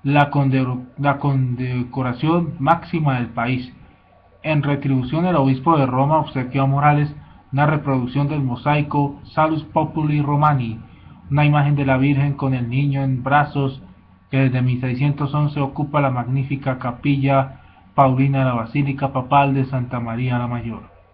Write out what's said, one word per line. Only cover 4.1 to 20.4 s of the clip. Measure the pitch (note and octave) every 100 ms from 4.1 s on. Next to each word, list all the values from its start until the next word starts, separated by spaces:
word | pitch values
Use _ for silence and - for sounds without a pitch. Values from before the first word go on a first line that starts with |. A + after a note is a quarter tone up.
| _ _ _
En | D3 D3+
retribución, | C#3+ C#3 C#3+ C3 B2 D#3 F3+
el | E3
obispo | C3+ C3 D#3+ D#3+
de | C3
Roma | B2+ C#3+ D#3
obsequió | D3+ C3+ B2 C3+
a | C3+
Morales | C#3 D3 D3 D3 - - - -
una | C3+ D3
reproducción | D3+ D3 C3 A#2+ C#3 C#3+
del | D3
mosaico | C3 A#2 D3+ D3 D3 D3 C#3+ -
Salus | - - D#3 D#3
Populi | - D#3+ D#3 D#3+ D3+ D3
Romani, | C#3+ D3 D3+ C#3 A#2 A2+ - - - - -
una | C#3+
imagen | D3 D3 C#3+ C#3+
de | C#3
la | C3
Virgen | C#3 C#3 C#3+
con | C#3 C3+
el | B2+ A#2+
niño | B2+ C#3+ C#3
en | C3+ C3
brazos, | B2+ D3 D3 C#3+ C#3 - - - - - _
que | C3+
desde | C3 B2+
mil | B2+ B2
seiscientos | B2+ B2 D3 C#3+ C#3
once | D3 D3 D3
ocupa | C#3 - D3 D3+
la | C#3
magnífica | B2 A#2 C3+ C3 C#3 C#3 B2+
capilla | B2 B2 D3 C#3 C3+ C#3 C3 - - - -
paulina | - C3+ C3 C#3 C3+
de | C3
la |
Basílica | A#2+ A2+ D3 C#3 C3+ C3+
Papal | C3+ - C#3+ C#3
de | C3+ C3
Santa | C3 B2 B2
María | A#2 A#2 B2+
la | B2